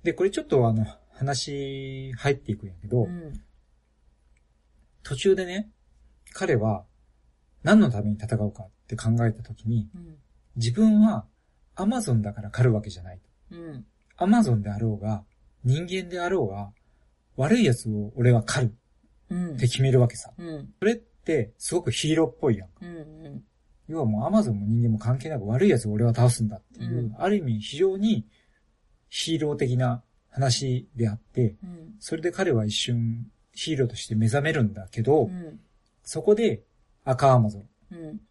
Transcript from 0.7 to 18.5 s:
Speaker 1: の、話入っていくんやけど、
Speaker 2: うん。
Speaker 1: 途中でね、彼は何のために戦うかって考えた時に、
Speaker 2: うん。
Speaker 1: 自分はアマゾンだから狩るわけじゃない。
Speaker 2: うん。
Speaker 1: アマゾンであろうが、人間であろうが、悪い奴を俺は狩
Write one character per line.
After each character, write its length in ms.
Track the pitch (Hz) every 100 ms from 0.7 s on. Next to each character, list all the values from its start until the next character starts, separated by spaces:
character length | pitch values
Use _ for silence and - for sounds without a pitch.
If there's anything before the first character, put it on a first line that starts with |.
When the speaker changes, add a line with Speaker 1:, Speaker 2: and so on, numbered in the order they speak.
Speaker 1:
の、 120 | 110 107 - _
話 1000 | - 135 131 151 139 135 135 135 135 135
入 200 | 123 143
っ 20 | 139
て 140 | -
い 40 | 107
く 100 | 98
ん 40 |
や 60 | -
け 60 | 101
ど、 160 | 123
Speaker 2:
う 40 | 107
ん。 260 | 175 156 110 - _ _ _ _ _ _ _ _ _ _ _ _ _ _ _
Speaker 1:
途 120 | - 131
中 200 | 196 190
で 100 | 180
ね、 240 | 190 214 _ _ _ _ _ _
彼 220 | - 185 123
は 300 | 110 101 - _ _ _ _ _ _ _
何 160 | 156 214
の 120 | 165
た 100 | 104
め 80 | 104
に 40 | 104
戦 200 | 107 107
う 140 | 104
か 120 | -
っ 60 | 95 _ -
て 80 | 113
考 140 | 113 117 117
え 60 |
た 120 | 110
時 240 | - 110 107
に、 220 | 117 104 175
Speaker 2:
う 20 |
ん。 180 | 170 151 _ _ _ 120
Speaker 1:
自 160 | 113
分 300 | 120 220 214
は 240 | 214 - - _ _ _ _ -
ア 100 | 196
マ 160 | 254
ゾ 120 | 196
ン 80 | 117
だ 120 | 104
か 80 | 104
ら 100 | 101
狩 180 | 120 123
る 40 |
わ 80 | 107
け 80 | 101
じ 100 | 90
ゃ 40 |
な 100 | 87
い。 60 | 90 _ _ _
Speaker 2:
う 40 | 170
ん。 300 | 165 135 - _ _ -
Speaker 1:
ア 100 | 180
マ 160 | 233
ゾ 100 | 190 113
ン 60 |
で 80 | 101
あ 80 | 101
ろ 120 | 113
う 100 | 101
が、 240 | 104 104 - _ _ _
人 240 | 123 147 175
間 220 | 185 175
で 100 | 180
あ 100 | 175
ろ 100 | 185
う 80 | 107
が、 220 | 101 101 _ _ _ _ _ _ -
悪 240 | 139 240
い 60 | 175
奴 240 | 117 113
を 240 | 104 104 131
俺 160 | 120
は 120 | 117
狩 240 | 113